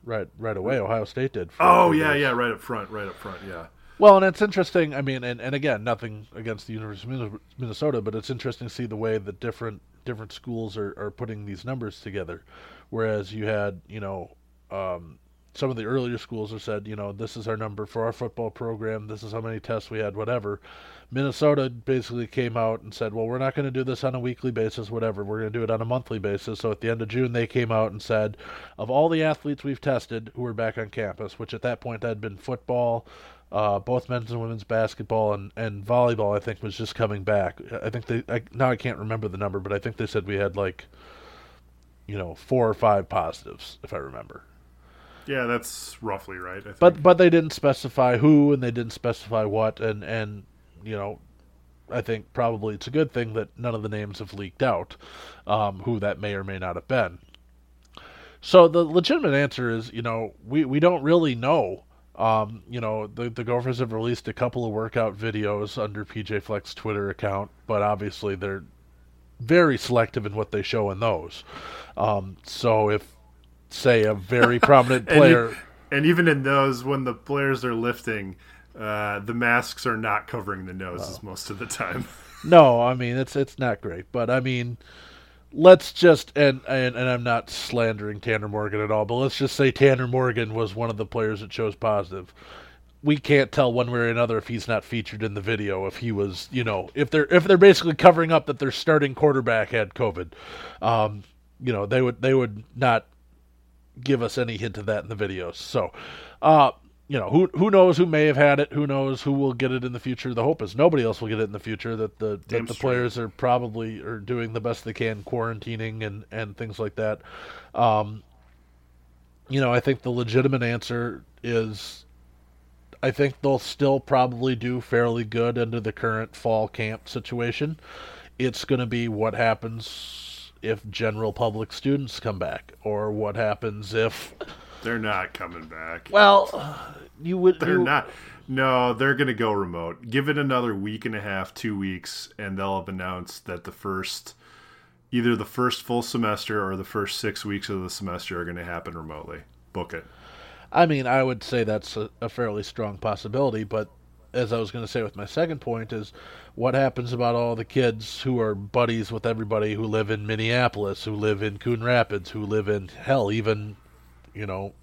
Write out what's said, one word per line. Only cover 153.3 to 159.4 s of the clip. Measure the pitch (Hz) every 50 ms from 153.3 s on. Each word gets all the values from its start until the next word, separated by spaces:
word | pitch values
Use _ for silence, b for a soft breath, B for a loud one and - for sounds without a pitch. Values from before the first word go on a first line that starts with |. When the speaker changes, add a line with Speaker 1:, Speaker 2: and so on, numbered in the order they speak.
| 107 135 139 131 110 110 107
Speaker 1:
but | 101 113 107 107 - - - - - - - - - -
as | 123 123 104
I | 117
was | 113 110 95
gonna | - 120 113
say | 104 - 123 110
with | 101 -
my | 98 101
second | - - 156 170 165 156 139
point | - - 117 113 110 107 120
is, | 110 107 - B B B B B B B B B
what | - 117 127 127
happens | 135 135 131 - 131 123 120 127
about | 120 120 117 117
all | 117 117 117 117
the | 110 110
kids | - - 131 127 117 113 110 107 - - - -
who | 135 127 120
are | 113 107 104
buddies | 98 101 101 - 123 120 117 113 113 107 -
with | 117 107 -
everybody | 117 113 110